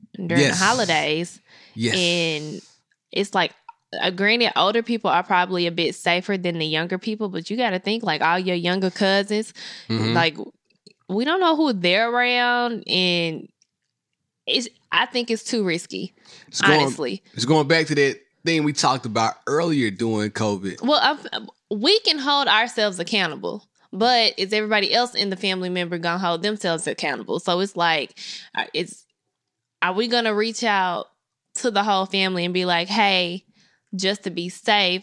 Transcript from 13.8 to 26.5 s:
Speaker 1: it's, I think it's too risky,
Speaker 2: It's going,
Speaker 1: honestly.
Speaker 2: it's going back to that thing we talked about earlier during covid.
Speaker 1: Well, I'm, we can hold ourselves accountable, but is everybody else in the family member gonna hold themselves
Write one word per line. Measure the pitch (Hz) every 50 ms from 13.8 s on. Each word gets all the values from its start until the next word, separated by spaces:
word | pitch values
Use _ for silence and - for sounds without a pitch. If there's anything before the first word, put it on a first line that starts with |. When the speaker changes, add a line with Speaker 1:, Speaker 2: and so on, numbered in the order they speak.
| _ _ _ _ _ _ _ _ _ _ _ _ _
Speaker 1:
it's, | - 147 - 240 - - _ _ -
I | 160 175 247
think | 254 - 247 240 240
it's | 226 214 -
too | - 254 226 202
risky, | 180 160 170 - - - 92 143 - _ _ _ - - - - -
Speaker 2:
It's | - -
going, | - - 151 151
Speaker 1:
honestly. | 143 135 127 160 143 117 95 - _ _
Speaker 2:
it's | - 117 117
going | 127 160 156 147 135
back | 165 165 156
to | 143 151
that | 143 139 135 - - _ _ _ _ -
thing | 165 165 156 147
we | 147
talked | 139 - - 135 131 131 -
about | 113 104 117 113 110 - - -
earlier | 120 139 156 170 170 156 139 120 107
during | 95 98 117 113 110 107 104 104
covid. | - - 113 104 101 92 98 95 - -
Speaker 1:
Well, | 233 262 302 - - 262 302 285 - -
I'm, | - - 220 - - _ _ -
we | 214 202 226 330 415 453
can | - 359 311 294
hold | 262 285 285 285 277 -
ourselves | 208 214 233 233 - 226 214 208 180 180
accountable, | 175 - 214 202 180 160 147 - - 87 - 208 - _ _ _ _ _
but | - 190 220 247 247 233 226 202 - -
is | 196 190
everybody | 214 214 214 208 220 208 196 -
else | - 233 247 240 -
in | - 202 196
the | 190
family | 185 208 196 185 185 185 180
member | 180 180 175 170 175 165
gonna | 170 170 170 185
hold | 190 170 170 165
themselves | 180 208